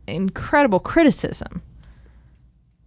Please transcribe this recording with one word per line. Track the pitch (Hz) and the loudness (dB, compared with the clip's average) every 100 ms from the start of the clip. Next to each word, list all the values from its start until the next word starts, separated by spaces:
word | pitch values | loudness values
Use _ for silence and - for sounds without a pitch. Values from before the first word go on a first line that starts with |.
| - | -10
incredible | 151 196 - - 294 277 185 | -4 -4 -6 0 2 4 2
criticism, | - 330 311 - - - - - - - - - - - _ _ _ _ _ _ | 0 4 4 2 -6 -8 -12 -14 -16 -20 -20 -20 -20 -20 _ _ _ _ _ _